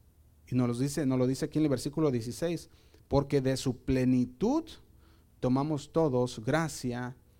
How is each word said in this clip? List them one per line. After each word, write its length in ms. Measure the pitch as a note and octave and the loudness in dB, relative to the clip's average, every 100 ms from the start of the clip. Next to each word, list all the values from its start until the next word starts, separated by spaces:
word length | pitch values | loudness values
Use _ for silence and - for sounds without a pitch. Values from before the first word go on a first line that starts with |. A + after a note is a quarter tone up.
| - _ - _ - | -20 _ -20 _ -4
Y 80 | |
nos 140 | B2 B2 | 0 0
lo 60 | |
dice, 300 | A#2+ C#3 C#3+ | 0 -2 -2
nos 140 | C3 B2+ | 0 2
lo 80 | B2+ | 0
dice 180 | C3+ | 0
aquí 140 | D3 D3+ | -2 0
en 60 | |
el 60 | D3+ | 2
versículo 400 | C3 D3 D#3+ D3+ | 0 -2 0 0
dieciséis. 600 | B2 A#2 - E3+ D#3+ - - - - - | 0 -4 -6 -4 -4 -10 -20 -20 -20 -2
"Porque 320 | C3+ C#3+ C#3+ | 0 2 2
de 140 | C3 C3 | 2 0
su 180 | C3+ A#2 | -2 -4
plenitud 880 | - C3 B2+ B2+ A#2+ - A3 D#4 D#4+ - - - - - _ - | 0 2 4 4 2 0 0 0 -2 -14 -20 -20 -20 -20 _ -4
tomamos 520 | B2+ C3 D3+ D3 - | 0 0 0 -4 -2
todos 500 | D#3+ D#3 B2+ B2 - | 0 2 2 0 -4
gracia 760 | A2 D#3 D#3+ - B2+ A#2+ B2 C3 _ | -2 0 0 -4 -6 -6 -8 -12 _